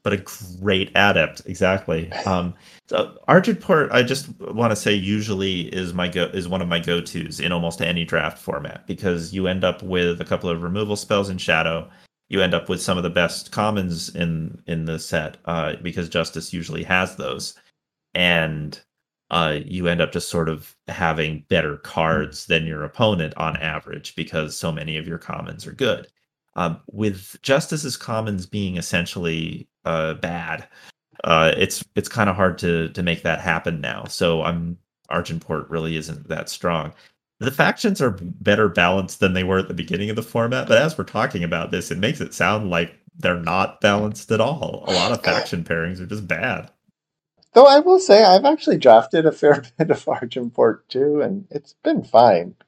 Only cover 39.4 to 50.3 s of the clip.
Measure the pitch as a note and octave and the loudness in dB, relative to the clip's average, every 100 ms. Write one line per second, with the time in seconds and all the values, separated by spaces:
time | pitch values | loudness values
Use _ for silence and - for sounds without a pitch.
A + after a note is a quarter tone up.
39.4 | F#2 F#2+ F#2+ F2+ E2+ F#2 G#2 A2 - A#2 | 2 0 0 -6 -6 -4 -4 -6 -4 -2
40.4 | A#2 B2+ C3 A#2 D#3 D#3+ F#2+ G#2 C3+ F#2 | 0 -2 4 4 4 -2 -6 -2 -2 -2
41.4 | E2+ E2+ - F#2 - F2 G#2+ D#3+ E2+ - | -2 -2 -2 -4 -4 -2 -2 -2 -8 0
42.4 | F2 G#2+ G2+ E2+ E2+ - - - F2+ F2 | 0 2 0 -2 -2 -8 -20 -4 -2 0
43.4 | E2 F#2 G2 - G#2 G2+ G#2+ A2 - A2 | 0 0 -2 2 2 2 0 -6 -2 2
44.4 | A#2 D#3 - - - F#2 F#2 A#2 - E2 | 2 0 -6 -8 -2 0 0 0 0 0
45.4 | - F2 E2 E2 E2+ F2+ F2 G#2+ F2+ D#2 | -2 -8 -4 -4 -4 -6 -10 -10 -6 -4
46.4 | B2 G2 - _ _ _ _ _ _ _ | -2 -4 -8 _ _ _ _ _ _ _
47.4 | _ A#3 C#4 C#4 F4 F#4 - G#3 G#3 F#3+ | _ 10 10 10 8 4 8 8 10 8
48.4 | C#4 D#4 - E3+ C3 A2+ - E3+ D#3+ D#3 | 6 2 2 4 10 8 8 2 2 4
49.4 | D3 C#3+ - - D#3+ - - C3 A#2 | 6 6 2 -4 0 0 0 -4 -6